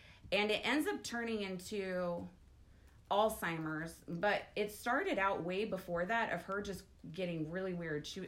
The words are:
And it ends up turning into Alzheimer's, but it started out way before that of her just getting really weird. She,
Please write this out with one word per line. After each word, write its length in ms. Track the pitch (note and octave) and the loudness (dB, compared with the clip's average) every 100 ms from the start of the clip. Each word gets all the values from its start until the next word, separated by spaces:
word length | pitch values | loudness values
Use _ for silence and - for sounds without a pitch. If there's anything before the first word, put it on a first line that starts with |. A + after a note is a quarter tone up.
| - - - | -20 -16 0
And 180 | G3 G#3+ | 2 4
it 120 | G#3 | 2
ends 240 | - C#4+ F#4 | 2 2 2
up 140 | - | 0
turning 380 | - A#3+ A#3 A3 | -2 -4 -2 -2
into 840 | F#3+ F#3 - G#3 F#3+ F3+ F3 F3 F3+ - - - - - - - - | -2 -4 -4 -4 -2 0 0 -2 -6 -12 -20 -20 -20 -20 -20 -10 0
Alzheimer's, 840 | G3+ G#3+ - F3 E3 D#3 D#3 E3 - - | 4 4 4 0 0 -2 -2 -4 -8 -8
but 340 | E3+ G3+ F#3 - - | 0 2 2 0 -2
it 160 | G#3 | -2
started 460 | - A#3+ C4+ G4 A#3+ | -2 0 2 2 4
out 260 | G3 - | 4 2
way 200 | E3 F#3+ | 0 0
before 400 | A3 F3+ - E3+ F3+ | 0 -2 -2 0 2
that 260 | A#3 A3 | 2 2
of 100 | F3 | -2
her 180 | - G3+ | -2 -4
just 200 | G3 F3+ - - E3 | -2 -6 -10 -16 -10
getting 380 | E3 F3+ E3 D3+ | -4 -2 0 -2
really 240 | F#3 F#3+ | -2 -2
weird. 320 | F3 E3 D3+ D3 | -2 -2 -2 -4
She, 200 | F#3+ | -6